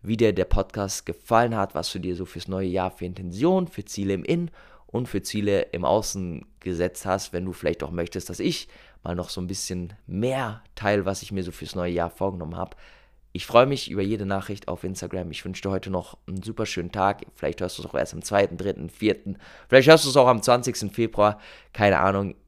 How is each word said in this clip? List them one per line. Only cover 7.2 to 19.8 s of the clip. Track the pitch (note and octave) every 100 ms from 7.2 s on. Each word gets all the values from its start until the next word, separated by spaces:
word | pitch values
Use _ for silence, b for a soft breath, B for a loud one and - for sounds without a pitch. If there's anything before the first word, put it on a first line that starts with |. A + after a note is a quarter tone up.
| -
wenn | F2+
du | F#2
vielleicht | F2 F2 E2+
auch | C#2+
möchtest, | E2+ E2+ F#2+ -
dass | F2
ich | A#2+ E3+ - B B B
mal | - F3+
noch | F3+
so | -
ein | F2+
bisschen | F#2+ - F2+ F2 - -
mehr | F2+ A#2+ C3 B2 G#2 - -
teil, | G#2+ G#2 F#2+
was | G2
ich | -
mir | G2
so | F2+
fürs | - D2+ F#2
neue | F2
Jahr | E2+ E2+
vorgenommen | - G2 F#2+ D#2 F2
hab. | F#2 - b b b b _
Ich | F2 -
freue | A#2 C3+
mich | C3+ -
über | F#2+
jede | G2 G#2+ G2
Nachricht | G2 F#2+ G2 -
auf | F2 F#2
Instagram. | F#2 F2 F#2 E2+
Ich | D2+
wünsche | F2+ F#2
dir | G2
heute | F#2+ G2
noch | F#2 - - -
einen | F#2
super | G#2+ A2 A2
schönen | - F2
Tag. | - G2 G2+ - -
Vielleicht | C#2+ E2
hörst | F2+ -
du |
es | -
auch | -
erst | E2
am | D#2+
zweiten, | - G2+ G2+ E2+
dritten, | F#2+ - E2
vierten. | - G#2+ - - F#2+ B B B
Vielleicht | B2+